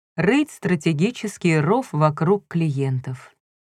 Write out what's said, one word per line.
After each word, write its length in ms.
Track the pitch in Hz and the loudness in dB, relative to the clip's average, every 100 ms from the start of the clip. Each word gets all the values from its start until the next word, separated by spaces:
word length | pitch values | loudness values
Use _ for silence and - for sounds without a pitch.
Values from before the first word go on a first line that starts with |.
| _ - | _ -2
рыть 360 | 180 277 294 | 2 2 0
стратегический 1080 | - 175 175 165 151 220 - 208 - 175 156 | -4 -2 0 0 0 0 -2 -10 -2 0 2
ров 300 | 151 247 - | 2 0 0
вокруг 540 | 151 156 151 165 202 - | 0 0 2 0 0 0
клиентов. 880 | 170 160 139 135 131 131 131 - _ _ _ | -2 -2 -2 -2 -4 -6 -12 -16 _ _ _